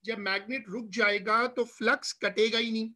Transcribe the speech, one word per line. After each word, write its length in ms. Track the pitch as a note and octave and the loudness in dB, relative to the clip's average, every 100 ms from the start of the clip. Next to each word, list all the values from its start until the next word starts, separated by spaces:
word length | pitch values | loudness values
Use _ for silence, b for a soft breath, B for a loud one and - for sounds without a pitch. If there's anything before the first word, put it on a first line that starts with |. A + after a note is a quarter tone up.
जब 140 | G3+ A3 | -6 -4
मैग्नेट 460 | G3 G3 G3+ C4 G#3 | -2 -2 -2 -8 -6
रुक 200 | G#3 A3 | -8 -6
जाएगा 560 | F#3 G#3 G3+ G3 A3+ A#3+ | 0 2 2 2 2 2
तो 180 | B3 | -2
फ्लक्स 480 | A#3 - A3+ C#4+ - | -4 0 2 2 -2
कटेगा 460 | - G3+ F#3+ A3 A3+ | -2 -2 2 2 2
ही 140 | A#3 | 0
नहीं 180 | A3 A3+ | -2 -4